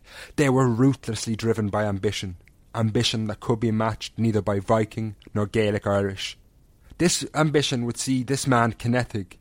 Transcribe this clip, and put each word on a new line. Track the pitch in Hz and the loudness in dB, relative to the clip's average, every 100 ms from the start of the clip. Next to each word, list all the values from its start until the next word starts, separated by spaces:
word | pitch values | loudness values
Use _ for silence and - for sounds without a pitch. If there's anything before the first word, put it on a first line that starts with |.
| - - - - | -20 -20 -6 0
They | 139 | 2
were | 131 127 | 4 4
ruthlessly | 113 135 131 - 107 - 110 | 4 4 2 -4 -6 -4 -2
driven | 113 113 104 | 0 0 0
by | 104 107 | -2 -2
ambition, | 98 104 - 98 87 - _ _ 117 | -2 -2 -4 -8 -12 -18 _ _ -2
ambition | 110 117 117 113 107 | 0 0 0 -2 -4
that | 98 | -4
could | - 113 | -2 0
be | 113 | 0
matched | 110 110 107 - - | 0 0 -4 -8 -2
neither | 113 104 | 0 2
by | 95 98 | 0 -2
Viking | 95 113 107 - 110 98 - | 2 2 0 -4 -8 -10 -8
nor | 104 104 | -4 0
Gaelic | 113 104 104 101 | 2 2 0 0
Irish. | 101 98 95 - - _ _ _ _ - - | 0 0 -4 -10 -12 _ _ _ _ -12 0
This | 170 - - | 0 0 -2
ambition | 143 156 147 139 127 120 | 0 2 2 0 -2 -4
would | - | -4
see | - 131 | -2 -2
this | 123 135 135 | -2 -2 2
man, | 123 117 | 4 2
Kennethig, | - 120 123 117 107 95 - | 0 0 0 0 -6 -10 -16